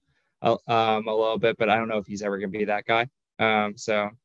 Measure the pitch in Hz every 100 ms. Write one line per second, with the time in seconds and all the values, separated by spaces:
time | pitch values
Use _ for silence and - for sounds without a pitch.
0 | _ _ _ - - 113 - 117 110 107
1 | 110 110 110 107 113 104 110 110 113 107
2 | 98 101 104 98 98 107 104 104 - 117
3 | 123 _ _ - 113 110 104 110 - 104
4 | 104 117